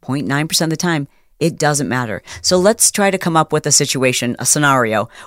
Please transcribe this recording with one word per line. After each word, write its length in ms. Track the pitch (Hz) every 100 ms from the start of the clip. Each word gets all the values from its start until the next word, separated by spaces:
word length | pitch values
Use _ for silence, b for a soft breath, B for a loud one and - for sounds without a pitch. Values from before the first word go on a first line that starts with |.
point 260 | - 139 92
nine 180 | 139 156
percent 260 | - 160
of 60 | 156
the 40 |
time, 260 | 180 160 139 _ _ -
it 180 | 165 -
doesn't 300 | 151 143 123
matter. 340 | 123 117 92 B B
So 160 | - 185
let's 360 | 190 233 -
try 180 | - 196
to 80 | 185
come 180 | 180 160
up 160 | 156
with 140 | 156 151
a 60 |
situation, 640 | - 143 135 127 123 123 113
a 80 | 135
scenario 640 | 151 147 135 113 107 104 B